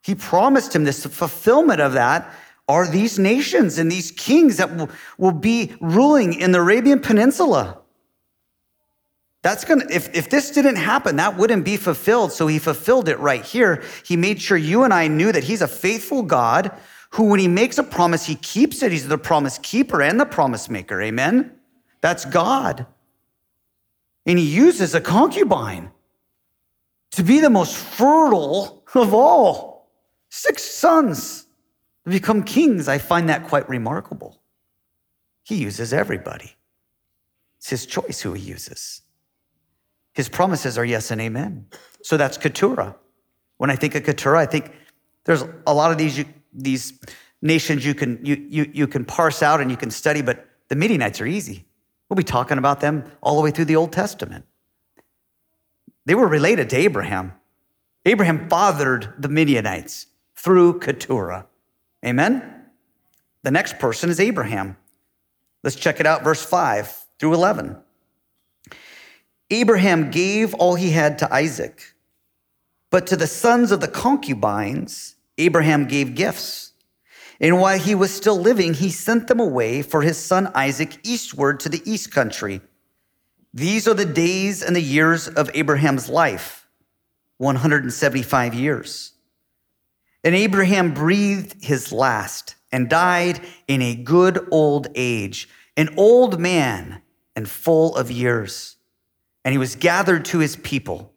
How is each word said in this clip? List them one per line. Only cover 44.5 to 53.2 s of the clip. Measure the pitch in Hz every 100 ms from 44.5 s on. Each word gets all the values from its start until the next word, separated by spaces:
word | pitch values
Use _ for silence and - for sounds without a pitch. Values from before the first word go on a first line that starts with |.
| 156 - - _ _ _ _
there's | - 160 127 - -
a |
lot | 147 160
of | 160
these, | 156 135
you, | 147 - _
these | - 135 131 - - - - _ _
nations | 151 160 - 147 127
you |
can, | 139 131 117
you, | 139 143 -
you, | 151 147
you | 147 139
can | 139
parse | 123 - 160 147
out | 151 151
and | 131
you | 123
can | 120
study, | - 156 151
but | 127 117 - _ _
the | 139
Midianites | 202 190 110 -
are | 113
easy. | 196 139 95 - _ _ _ _
We'll | 196
be |
talking | 185 120 123 139
about | 143 139
them | 147 151 123 -